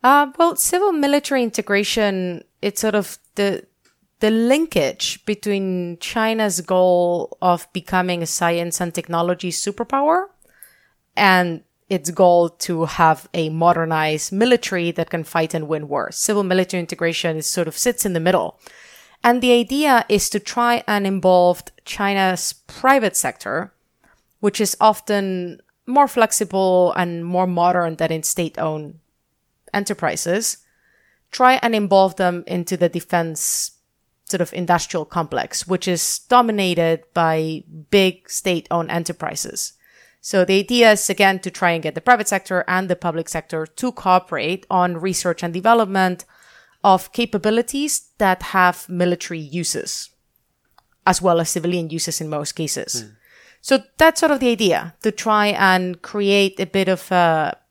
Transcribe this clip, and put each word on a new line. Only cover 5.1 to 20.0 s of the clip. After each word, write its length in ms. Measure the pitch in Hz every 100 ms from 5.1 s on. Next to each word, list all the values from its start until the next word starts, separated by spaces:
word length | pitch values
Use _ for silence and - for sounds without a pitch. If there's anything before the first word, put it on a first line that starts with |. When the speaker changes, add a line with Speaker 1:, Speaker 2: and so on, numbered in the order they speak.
| - -
Speaker 1:
between 720 | 208 208 202 190 185 175 170
China's 640 | - - 220 220 214 190
goal 760 | 165 185 185 180 175 175 - -
of 260 | 185 175 -
becoming 500 | 190 - 185 180 175
a 40 | 165
science 520 | - 170 170 170 -
and 160 | 175 165
technology 560 | 165 170 175 180 180
superpower 760 | 170 - 196 226 269 285 339 392 _ _ _ - _ _ _ _ -
and 460 | 202 185 175 160 _ _ _
its 200 | 196 -
goal 400 | 170 180 175 170
to 340 | _ - 170
have 460 | 165 - 165 156 -
a 140 | 175 160
modernized 880 | 160 170 165 160 160 156 156 -
military 580 | 196 233 240 - 185 170
that 180 | 165 165
can 140 | 170
fight 300 | 156 170 160
and 160 | 160 151
win 180 | 156 151
wars. 300 | 143 - -
Civil 260 | - 208
military 380 | 190 185 180 180
integration 560 | 170 - 170 165 175 156
is 100 | 151
sort 200 | - 160
of 100 | -
sits 280 | - 240 202
in 60 |
the 80 | 170
middle. 400 | 165 185 85 - - - - - - _
And 180 | 240 247
the 120 | 247
idea 520 | 240 240 269 302 247